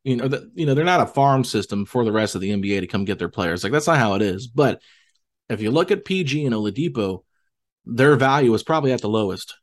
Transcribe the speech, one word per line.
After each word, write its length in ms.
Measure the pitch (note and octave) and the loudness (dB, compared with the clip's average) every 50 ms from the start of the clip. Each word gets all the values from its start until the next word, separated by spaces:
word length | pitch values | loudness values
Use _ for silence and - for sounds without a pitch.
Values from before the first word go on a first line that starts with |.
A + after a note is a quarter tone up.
| - | -4
you 120 | C3+ B2+ | -4 -2
know, 140 | A#2+ C3+ C3+ | -2 -2 -4
the, 200 | C#3+ - - - - | -4 -6 -8 -10 -8
you 100 | E3+ D#3+ | -4 -2
know, 100 | C#3+ C3+ | 0 0
they're 100 | C#3+ D#3+ | 0 2
not 160 | F3+ F3+ E3+ | 2 2 2
a 60 | G3+ | 2
farm 360 | F#3+ - - C#3 C#3 C3+ C3 B2 | 0 2 2 4 4 4 2 0
system 420 | - - G#2+ G2 - G2+ G2+ G2 | 0 -2 -4 -4 -4 -6 -6 -6
for 200 | - - B2 A#2 | -2 -2 0 0
the 60 | A2 | 2
rest 240 | G#2 A2 A2 G2+ - | 2 0 0 0 -2
of 60 | F#2 | -4
the 100 | F#2 G2 | -4 -4
N 100 | G#2 G2+ | -4 -2
B 140 | G2 G2 G2+ | -2 -2 -2
A 40 | G2 | -2
to 60 | F#2 | -4
come 160 | - - G2 G2 | -4 -4 -4 -2
get 160 | G2 G2 F2 | -4 -4 -4
their 100 | F2 E2+ | -6 -6
players. 340 | - - F#2 E2+ E2 - - | -4 -4 -2 -2 -2 -4 -4
Like, 100 | G2 C3 | -2 -2
that's 140 | D3+ D#3 | 0 2
not 120 | E3+ E3 C#3 | 2 2 4
how 160 | A#2 G#2 G2 | 2 2 2
it 60 | G2 | 0
is. 260 | G#2+ G2+ F2+ G2 B2+ | 0 -2 -2 -6 -10
But 340 | A#2+ A#2 C#3 C#3+ B2 G2 - _ _ _ _ _ _ _ _ _ _ _ _ _ | -4 0 2 2 2 0 -4 _ _ _ _ _ _ _ _ _ _ _ _ _
if 140 | - A2 G2+ | -8 -6 -4
you 80 | G#2+ G#2+ | -2 0
look 220 | B2+ D#3+ F3+ - | 0 0 2 0
at 140 | G#3 - - | -2 -2 -2
P 180 | - F#3+ F#3+ F3 | -2 -2 -2 -2
G 200 | C3+ C3+ D3+ D3 | -2 -2 -2 -2
and 100 | C3 A2+ | -2 -2
Oladipo, 680 | G#2+ G#2 G#2 G2 C3 E3 E3+ C#3+ A#2 G2+ F#2+ F#2 F2+ - _ _ _ _ _ _ _ _ _ _ _ _ | -2 -2 -4 -2 -4 -4 -4 -2 -2 -2 -4 -4 -8 -12 _ _ _ _ _ _ _ _ _ _ _ _
their 300 | - A#2 A2+ C3+ D3 D3 | -4 2 4 6 6 6
value 380 | B2 C3+ C3+ C3+ D3 C#3 A#2+ A2 | 6 4 4 4 4 4 4 2
is 100 | G#2 - | 2 0
probably 280 | - D#3+ D#3+ C#3+ C3 | 0 0 0 2 0
at 100 | B2+ A#2+ | 0 0
the 80 | - G#2 | -2 -2
lowest 460 | A2 A2 G#2+ F#2+ F#2 F#2+ - - - - | 0 0 0 -2 -4 -6 -10 -16 -18 -20